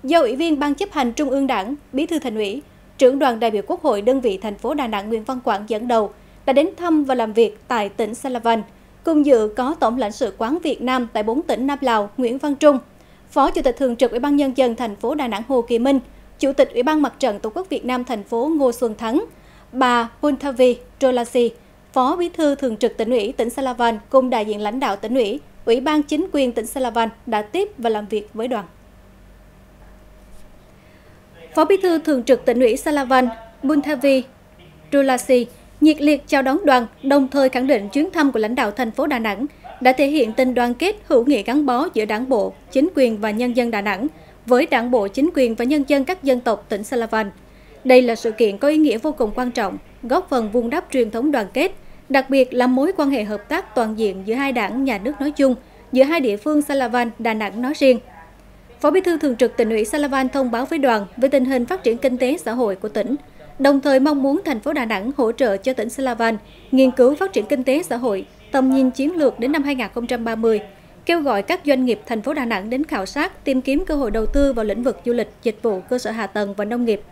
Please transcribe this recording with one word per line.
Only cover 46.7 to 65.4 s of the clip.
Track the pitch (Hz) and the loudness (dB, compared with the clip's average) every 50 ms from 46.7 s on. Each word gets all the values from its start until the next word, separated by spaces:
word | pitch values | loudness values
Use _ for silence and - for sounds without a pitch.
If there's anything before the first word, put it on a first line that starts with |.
| 233 196 220 | -6 -6 -6
Salavan. | - 277 247 226 226 - 220 214 202 - - - - - - - - - - - | -6 -4 -4 -4 -2 -2 -2 -2 -4 -8 -16 -20 -20 -20 -20 -20 -20 -20 -10 2
Đây | 254 254 254 | 6 6 6
là | 254 240 226 | 6 4 -2
sự | 220 - 233 | -2 -2 -6
kiện | 220 - 240 208 196 196 | 0 2 0 0 0 0
có | - 285 | 0 2
ý | 311 | 4
nghĩa | 311 311 294 208 226 | 4 4 4 2 0
vô | - - | -2 -4
cùng | - - 247 214 208 | -2 -2 -2 -2 -2
quan | - 254 247 | -4 -4 -4
trọng, | 240 262 214 185 196 196 - - - - | -2 -2 -4 -4 -4 -8 -14 -18 -20 -14
góp | - 233 254 349 370 - | -4 -2 0 0 0 0
phần | 294 247 220 214 | -2 -2 -2 0
vun | 202 247 226 233 | -2 -2 -2 0
đắp | 277 339 359 - | -4 -4 -6 -4
truyền | - 262 233 214 | -2 -2 -2 0
thống | 214 226 247 311 | -2 -2 -2 0
đoàn | 294 247 208 180 | 0 0 -4 -4
kết, | - 247 311 392 - - - - - - - - | -4 -2 -2 -2 -4 -8 -18 -20 -20 -20 -10 0
đặc | 262 269 262 269 | 0 0 0 2
biệt | 269 269 254 254 - | 2 2 2 2 2
là | 247 247 | 0 2
mối | 254 254 254 277 349 381 | 2 2 2 2 0 0
quan | - 294 277 | 0 0 0
hệ | 285 247 208 | 0 -2 -2
hợp | 208 214 202 - - | -4 -6 -8 -6 -6
tác | 285 349 392 - - | -6 -6 -6 -4 -2
toàn | 262 233 220 220 214 | -2 -2 -2 -2 -2
diện | 226 202 180 185 190 | -2 -2 -2 -4 -6
giữa | 208 220 | -4 -4
hai | 254 277 277 | -2 -2 -2
đảng, | 262 240 208 190 208 254 269 | -2 -2 -2 -2 -2 -2 -2
nhà | 269 226 196 | -2 -2 -2
nước | 190 247 302 - | -4 -6 -6 -4
nói | 269 294 | -4 -4
chung, | 294 - 277 262 247 240 - - - - - - | 0 2 2 2 2 0 -6 -20 -20 -20 -14 -2
giữa | - 254 | 2 4
hai | 262 277 330 339 | 4 4 4 0
địa | 262 233 202 | 0 -2 -2
phương | 202 - 302 302 294 | -2 -2 0 0 0
Salavan, | 294 - 285 277 254 233 220 247 240 233 226 - | 0 0 -2 -2 -2 0 0 -2 -2 -2 -6 -4
Đà | 226 233 220 | -4 -2 -2
Nẵng | 220 214 196 190 220 | -2 -4 -6 -6 -6
nói | 247 254 302 - | -4 -4 -2 2
riêng. | 294 269 247 220 - - - - - - - - - - - - - - - - | 4 4 4 4 0 -14 -20 -20 -20 -20 -20 -20 -20 -20 -20 -20 -20 -20 -14 -2
Phó | - 294 | 0 2
Bí | 302 381 | 2 2
thư | 381 359 339 302 | 2 2 0 0
Thường | 311 285 247 | 0 -2 2
trực | 214 254 226 233 | 2 0 0 2
Tỉnh | - 240 214 | 0 0 0
ủy | 226 214 214 | 2 -2 -2
Salavan | 226 - 302 294 277 262 269 269 254 | -2 -2 -2 -2 0 0 0 -2 0
thông | - 285 269 247 | -2 -2 -2 -2
báo | 226 226 262 | -2 -4 -4
với | - 330 320 | -2 -2 0
đoàn | 277 262 233 214 202 185 - | 2 2 2 2 -2 -6 -4
về | - 240 277 | -2 0 2
tình | 285 277 269 | 2 2 2
hình | 254 269 247 240 | 2 0 -2 -2
phát | 233 359 381 | -2 -4 -2
triển | - 247 226 240 | 0 -2 -2 0
kinh | - 269 247 247 | 0 -2 0 0
tế | 277 247 285 | 0 -2 -2
xã | 349 - 233 | -2 -4 -6
hội | 220 247 254 208 190 | -4 -2 -2 -2 -2
của | 190 - 214 | -4 -8 -6
tỉnh, | 208 226 190 - 254 294 - - - - - - - - | -4 -4 -4 -2 -4 -6 -6 -14 -20 -20 -20 -20 -8 0
đồng | 269 277 285 277 | 2 4 4 4
thời | 269 294 269 262 | 2 2 4 4
mong | 262 311 302 285 | 4 4 2 2
muốn | 262 277 277 359 403 | 2 0 0 0 -2
thành | 330 311 220 | -2 -4 -4
phố | 214 277 | -4 -4
Đà | 311 302 247 | -4 -4 -2
Nẵng | 220 220 190 196 240 285 | -2 -4 -4 -4 -6 -2
hỗ | - 254 220 | 0 0 0
trợ | 233 - | 2 0